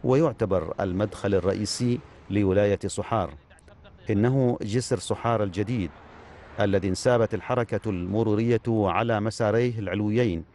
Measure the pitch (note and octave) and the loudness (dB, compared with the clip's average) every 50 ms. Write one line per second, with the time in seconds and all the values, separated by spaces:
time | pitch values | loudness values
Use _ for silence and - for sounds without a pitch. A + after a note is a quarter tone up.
0 | - B2 B2+ C#3 E3 D3+ A2 - A2+ F#2+ F#2+ F2+ D#2+ D#2+ - - G2+ F#2+ F2+ F#2+ | 2 2 2 4 2 2 0 -2 0 2 2 0 0 -2 -4 -4 -2 -2 0 -2
1 | G#2 G#2 - - - G2+ G2 F#2+ E2 F#2+ G2 G2 G#2 G2+ - - B2 A#2+ A#2+ - | -2 -2 -4 -4 -2 0 0 2 2 0 0 0 -2 -4 -4 -2 -2 -2 -2 -2
2 | - - - - - - G2+ G#2 G2+ F#2+ F#2 G2+ G#2 G#2 G2 F#2 - G2 - - | -6 -14 -20 -20 -10 -2 0 2 2 4 4 4 4 4 2 0 -2 -6 -6 -6
3 | F#2+ - A#2 A2 F2+ D2+ C#2+ - _ _ - - - - - - - - - - | -4 -2 -2 -2 -2 -4 -8 -16 _ _ -20 -20 -20 -20 -20 -20 -20 -20 -20 -14
4 | - - G#2+ G2+ G#2+ B2 C3 C#3 B2+ B2 A#2+ - - G#2 G2+ B2+ B2 - C3 G#2+ | -6 -2 0 2 2 2 4 2 2 2 0 -2 -4 -2 -2 -2 0 -2 -4 -4
5 | - - G#2+ - - A#2 A#2 G#2+ G#2 G2 F2 G2+ G#2 G2 B2+ A#2 F#2 D#2+ - - | -2 -6 -6 -2 0 0 0 0 0 -2 -2 -4 -4 -2 -2 -4 -4 -4 -6 -14
6 | - - - - - - - - - - - - G#2+ G2+ G2 G2 F#2 G2 F#2 - | -20 -20 -20 -20 -20 -20 -20 -20 -20 -16 -4 -2 0 2 2 2 2 0 -2 0
7 | - C3 B2 A#2+ A2+ G#2 - G2 - - B2+ B2 A#2 - - G2 - A2 G2 F2+ | 2 2 4 4 2 2 0 -6 -4 -2 -2 -2 -2 -2 -4 -4 -4 -4 -4 -4
8 | F2 F2+ G2 G#2+ A2+ G#2+ G#2 G#2+ A2+ A#2+ A#2+ A2 - A#2+ A2+ A2 G#2 F#2+ E2 G2 | -4 -2 -2 0 2 2 2 2 2 2 0 0 0 0 0 2 2 2 2 0
9 | A#2 A#2 A2+ G#2 G#2 A2 - - A#2+ G#2+ G#2 A2+ B2 B2 A#2 A2+ G2+ F2+ F2+ G#2 | 0 0 0 0 0 -2 -2 0 0 2 2 2 0 0 -2 -4 -6 -4 -2 -2
10 | G#2 G#2 G#2+ A#2 B2 A2 E2+ E2 D#2+ - _ | 0 0 2 2 2 2 0 -2 -6 -10 _